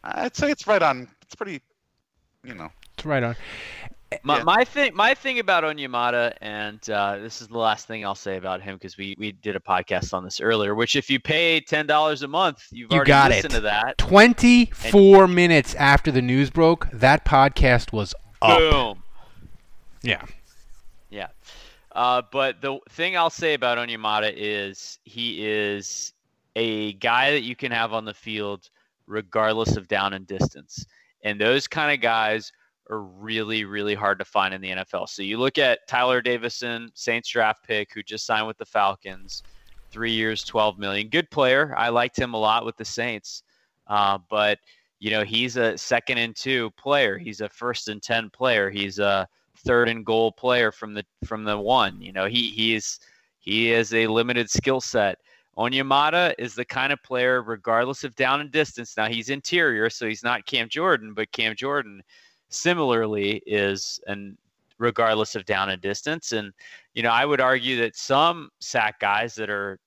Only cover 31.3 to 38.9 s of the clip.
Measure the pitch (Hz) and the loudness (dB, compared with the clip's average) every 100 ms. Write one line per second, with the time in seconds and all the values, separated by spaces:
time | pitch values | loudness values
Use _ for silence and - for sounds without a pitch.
31.3 | 101 110 135 - 160 147 143 117 113 110 | 0 2 2 0 -4 -2 0 0 2 0
32.3 | 110 - _ _ _ _ 110 95 92 107 | -2 -6 _ _ _ _ -12 -12 -16 -8
33.3 | 110 107 110 101 101 101 101 101 98 98 | -6 -2 -4 -4 -6 -4 -2 0 -2 -2
34.3 | 104 95 95 95 92 92 95 92 - 98 | -2 -2 -4 -8 -10 -8 -8 -8 -8 -6
35.3 | 110 131 - 135 117 - 127 127 127 120 | -2 -2 2 2 2 -2 0 2 0 0
36.3 | 120 117 - 120 117 117 - - 117 - | -2 -4 -8 -8 -10 -12 -8 -4 -4 -4
37.3 | 120 110 110 - 107 101 107 - 107 - | 0 0 -2 -4 -6 -4 -12 -12 -12 -4
38.3 | 110 110 110 110 107 98 | -4 -4 -10 -6 0 0